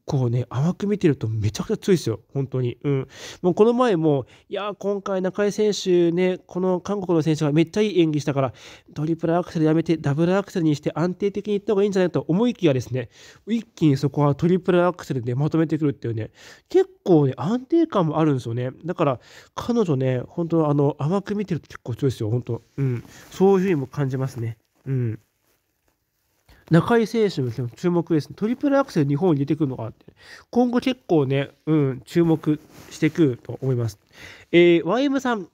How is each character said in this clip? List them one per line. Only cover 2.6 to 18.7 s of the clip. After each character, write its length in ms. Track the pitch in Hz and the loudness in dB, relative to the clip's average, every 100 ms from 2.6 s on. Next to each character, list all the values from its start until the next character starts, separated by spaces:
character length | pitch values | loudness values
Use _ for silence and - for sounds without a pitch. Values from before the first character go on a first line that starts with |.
に。 160 | 123 - | -4 -4
う 60 | 147 | -4
ん。 180 | 135 131 - - - | -4 -4 -14 -18 -4
も 120 | 180 | 0
う 20 | |
こ 100 | 170 | 4
の 80 | 226 | 2
前 240 | 240 247 175 | 4 0 0
も、 300 | 156 139 - - _ | 0 0 -4 -16 _
「い 40 | |
や 180 | 196 208 | -10 -8
ー、 20 | |
今 260 | - 196 202 | -8 -6 -6
回 220 | 202 190 | -6 -4
中 240 | 185 208 208 | -4 -2 -2
井 40 | |
選 220 | 202 214 | 0 -2
手 400 | 196 190 175 170 | -2 0 2 2
ね、 280 | 170 185 180 - | 2 0 -2 -8
こ 140 | 180 | -4
の 200 | 185 180 | -2 -2
韓 200 | 190 202 | -4 -6
国 140 | 180 | 0
の 80 | 165 | 0
選 140 | 160 151 | 2 0
手 100 | 151 | 2
が 60 | |
め 100 | 151 | 2
っ 80 | 165 | 0
ち 80 | 208 | 0
ゃ 20 | |
い 120 | 214 | 0
い 80 | 160 | 2
演 100 | 160 | 2
技 100 | 151 | 0
し 60 | 151 | -2
た 80 | |
か 80 | 139 | -2
ら、 100 | 127 - - - _ | -2 -6 -20 -20 _
ト 140 | - 156 | -8 -4
リ 100 | 165 | -2
プ 100 | 165 | 0
ル 80 | |
ア 80 | 170 | -2
ク 80 | 170 | -2
セ 100 | 165 | 0
ル 40 | |
や 80 | 156 | 2
め 100 | 165 | 2
て、 140 | 160 160 | 0 -2
ダ 160 | 143 | 0
ブ 140 | 143 170 | 0 0
ル 100 | 196 | 0
ア 60 | |
ク 100 | - | -2
セ 80 | 190 | -2
ル 60 | 160 | 0
に 100 | 147 | 0
し 40 | |
て 120 | 160 | -4
安 200 | 151 180 | -2 -4
定 180 | 180 202 | -2 -4
的 160 | 202 208 | -4 -4
に 60 | |
い 20 | 202 | -4
っ 40 | |
た 100 | 226 | 0
方 60 | 196 | 0
が 60 | |
い 20 | 208 | 2
い 20 | |
ん 40 | |
じ 60 | 190 | 2
ゃ 40 | |
な 40 | 180 | 0
い？」 20 | |
と 140 | 139 - | 0 0
思 180 | 180 247 | 0 0
い 60 | |
き 140 | - 165 | 2 2
や 80 | |
で 60 | 127 | 2
す 80 | 113 | -2
ね、 160 | 127 120 - - - - | -6 -8 -14 -20 -16 -6
一 160 | 233 | -4
気 240 | - - 156 | -6 0 2
に 100 | 139 | 4
そ 140 | 139 | 0
こ 100 | 147 | 2
は 140 | 147 | 0
ト 120 | 139 170 | 2 2
リ 140 | 185 | 2
プ 120 | 190 | 2
ル 120 | 180 | 2
ア 80 | 180 | 2
ク 140 | - - | -2 -6
セ 80 | |
ル 80 | 135 | -6
で 120 | 120 | -4
ま 140 | 123 147 | -2 0
と 80 | 160 | 0
め 100 | 160 | 0
て 120 | 156 | 0
く 80 | 147 | -2
る 60 | |
っ 20 | |
て 120 | - 117 | -2 -6
い 40 | |
う 40 | |
ね、 180 | 110 - - - - _ | -6 -8 -14 -20 -20 _
結 220 | 370 381 _ | 0 0 _
構 240 | - 156 135 | 4 4 4
ね、 40 | 127 | 0
安 260 | 147 247 | -4 -4
定 220 | 262 339 320 | 0 0 2
感 220 | 208 160 | 0 0
も 100 | 156 | 2
あ 60 | 156 | 2
る 60 | |
ん 20 | |
で 60 | 131 | 0
す 80 | 117 | -4
よ 40 | |
ね。 200 | 120 127 | -6 -6